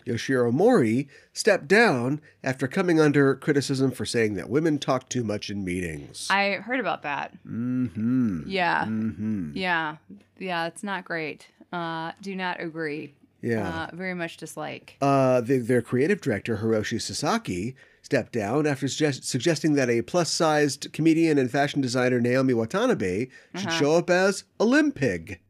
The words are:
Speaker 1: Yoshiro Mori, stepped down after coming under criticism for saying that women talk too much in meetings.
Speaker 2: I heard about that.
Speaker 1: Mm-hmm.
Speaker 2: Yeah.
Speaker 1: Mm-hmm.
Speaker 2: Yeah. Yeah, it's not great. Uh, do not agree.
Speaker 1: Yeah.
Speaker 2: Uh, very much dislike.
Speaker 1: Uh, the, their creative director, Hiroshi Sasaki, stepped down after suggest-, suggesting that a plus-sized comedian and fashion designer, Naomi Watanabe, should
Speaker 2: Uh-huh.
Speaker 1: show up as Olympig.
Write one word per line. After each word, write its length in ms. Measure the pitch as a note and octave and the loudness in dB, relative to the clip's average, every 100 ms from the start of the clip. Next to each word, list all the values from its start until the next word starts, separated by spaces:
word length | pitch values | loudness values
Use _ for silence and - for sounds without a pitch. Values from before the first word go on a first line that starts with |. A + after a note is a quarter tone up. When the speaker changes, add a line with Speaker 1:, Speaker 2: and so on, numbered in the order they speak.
| - | -6
Speaker 1:
Yoshiro 460 | A2+ - C3 A#2+ | -4 0 2 2
Mori, 560 | C3 A3+ A3+ A2 A#2+ - - _ | 4 4 4 4 0 -2 -10 _
stepped 380 | - G#3+ F3+ C#3+ | -2 0 2 4
down 500 | G#3 A3+ C3 B2+ D#3 - _ | 6 6 4 0 -4 -8 _
after 240 | C3+ C3 C3 | -6 -4 -2
coming 320 | F#3+ F3+ D#3+ | 0 2 4
under 360 | D3+ C#3+ C3+ B2 | 6 6 4 2
criticism 560 | - C#3 C3 C3 C3 | 0 0 0 0 0
for 140 | B2+ G#2 | -2 -4
saying 280 | A#2 A2 | 0 0
that 160 | F#2+ D#2+ | -2 -2
women 280 | C#3 D#3+ D3 | 0 0 0
talk 280 | - B2+ - | -2 -2 -2
too 160 | B2+ | -4
much 260 | G#2+ G#2 - | -4 -4 -6
in 140 | G2+ | -6
meetings. 640 | F#2 F2+ F2 D2+ C2+ - - | -4 -4 -4 -8 -12 -10 -2
Speaker 2:
I 260 | G3 G3+ F#3+ | 0 0 -4
heard 260 | G#3+ B3+ | -6 -4
about 220 | F3+ - | -4 -4
that. 340 | D3 C#3 - - - | -6 -8 -8 -12 -12
Speaker 1:
Mm-hmm. 920 | A2 B2 B2+ B2 G#2 A2+ B2+ A#2 E2 C#2+ | -8 -4 -4 -4 -2 0 0 0 -2 -4
Speaker 2:
Yeah. 360 | F#3 E3+ D2+ | -2 0 0
Speaker 1:
Mm-hmm. 680 | A2 A2 - A3 A3 G2 D2+ | -2 -4 -4 -4 -4 -4 -6
Speaker 2:
Yeah. 420 | F#3 F#3 E3 D#3 D#3 - G3+ _ - | -6 -2 -2 -4 -10 -18 -20 _ -12
Yeah, 300 | F#3+ E3+ E3 | -6 -6 -6
it's 160 | - | -8
not 220 | G#3 F#3 F#3 | -8 -8 -6
great. 420 | E3+ D#3 - - _ - | -8 -8 -10 -18 _ -12
Uh, 400 | F3 E3 E3 E3 - | -8 -6 -8 -10 -10
do 140 | F#3 F#3+ | -10 -8
not 240 | F#3 - | -6 -6
agree. 520 | E3+ D#3+ D#3 D3 C#3+ _ _ _ | -8 -8 -8 -8 -12 _ _ _
Speaker 1:
Yeah. 460 | A#2 A2+ G2+ E3 D#3 | -4 -2 -2 -6 -8
Speaker 2:
Uh, 40 | E3+ | -8
very 180 | F#3 | -8
much 220 | F3+ E3+ - | -6 -8 -10
dislike. 600 | D#3+ D#3 D3 B2+ - - | -14 -12 -12 -12 -16 -2
Speaker 1:
Uh, 380 | C#3 C#3 C3 B2+ | 2 4 4 4
the, 200 | A#2 C3 | 4 0
their 220 | A#2 B2+ | 2 2
creative 380 | - B2 D#3 G3+ | 2 2 2 0
director, 380 | C#3 G2 - G2+ | -2 -2 -2 -2
Hiroshi 440 | A2+ A2 G#2 A2 | 0 0 0 -4
Sasaki, 720 | - G2 D3+ A3+ A3 F2+ A2+ C3 - _ | -6 -4 -2 -2 -2 -6 -6 -10 -20 _
stepped 320 | - C3+ G#2+ | -2 -2 -2
down 340 | A#2+ G2+ C#3+ D3+ | -4 0 0 0
after 200 | C3 C3+ | 0 -4
suggest-, 340 | - D3+ B2+ | 0 0 0
suggesting 520 | - B2+ E3 D#3 D#3+ C#3+ | -4 -2 0 2 2 2
that 140 | B2 | 2
a 120 | A#2 | 2
plus-sized 880 | A#2 F3+ D#3+ - D#3+ D3+ D3 - - | 0 0 0 0 2 4 2 0 -8
comedian 460 | - D#3+ D#3+ E3 C#3+ | 2 4 6 4 4
and 120 | B2 | 2
fashion 300 | C#3 C#3+ D3+ | 2 0 0
designer, 400 | C3 B2+ B2 B2 | 0 2 2 4
Naomi 340 | A#2+ C3 C3 | 4 4 4
Watanabe, 720 | A2+ A2+ F#3+ B3+ E3 F#2+ F#2+ C3 - - F3 | 2 0 0 0 0 0 -2 -4 -10 -14 -8
should 120 | F#3+ | -2
Speaker 2:
Uh-huh. 100 | E3 | 0
Speaker 1:
show 140 | C#3+ | 4
up 160 | E3+ F3 | 4 4
as 340 | F3+ G3 G3 - - | 2 2 0 -6 -2
Olympig. 800 | G#3+ C#4+ D4+ - C3 F2 E2 - _ | 2 4 2 2 0 -2 -8 -16 _